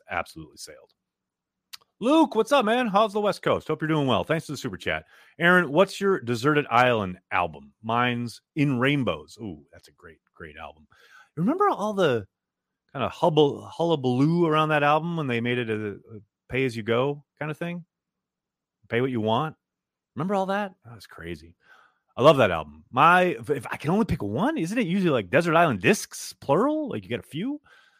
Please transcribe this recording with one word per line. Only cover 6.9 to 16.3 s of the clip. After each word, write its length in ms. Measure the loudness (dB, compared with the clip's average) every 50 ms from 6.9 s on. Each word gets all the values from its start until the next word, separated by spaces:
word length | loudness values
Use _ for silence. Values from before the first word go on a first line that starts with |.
| 4 2 0 -2 -6 -10 _ -6
album? 420 | -2 -2 -2 -2 -4 -12 -20 -20 _ _ -6
Mine's 580 | -2 0 0 0 0 -2 -4 -6 -8 -10 -16 _ _ -4
In 240 | -2 0 0 0 2
Rainbows. 580 | 2 2 2 2 0 -2 -2 -4 -8 -18 -18 -14
Ooh, 240 | -12 -12 -12 -12 -16 _ -20
that's 140 | -20 _ -20
a 60 | _
great, 260 | _ -20 -20 -20 _ _ _ _
great 220 | -20 -18 -18 -18
album. 320 | -18 -18 -18 -18 _ _ _ _ _ _ _ _ -20 -20 _ -8
Remember 320 | -4 -2 -2 0 0 0 0
all 260 | 0 -2 -4 -6 -2
the 320 | 0 0 2 2 0 -4 -8 _ _ _ _ _ _ _ _ _ _ _ _ -8
kind 100 | -6 -6
of 80 | -6
hubble-, 540 | -4 0 0 2 4 4 4 4 2 -4 -12
hullabaloo 800 | -14 -6 -4 -2 0 0 0 0 0 2 2 2 2 4 2 2
around 240 | 2 2 2 2 2
that 140 | 2 2 2
album 340 | 4 2 2 0 -2 -6 -4
when 100 | -4 -2
they 140 | -2 -2
made 160 | -2 -2 -2 -2
it 120 | -2 -4
a, 200 | -4 -4 -4 -6 -10 -12 -16 -20 -20
a 40 | -20 -20 _